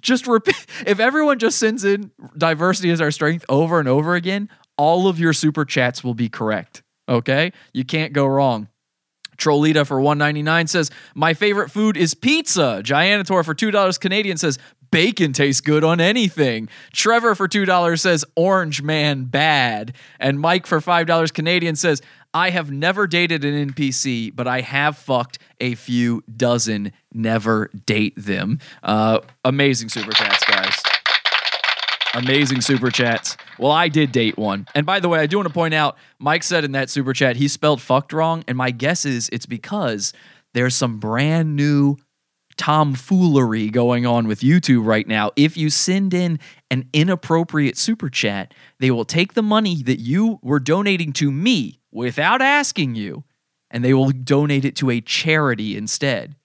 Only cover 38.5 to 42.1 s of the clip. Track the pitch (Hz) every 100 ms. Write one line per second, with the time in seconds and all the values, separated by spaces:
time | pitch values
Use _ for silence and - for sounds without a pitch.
38.5 | 127 127 120 139 170 143 123 113 117 -
39.5 | 117 - 208 151 107 98 - - - _
40.5 | 123 123 123 127 107 107 113 147 165 160
41.5 | 143 147 143 143 139 _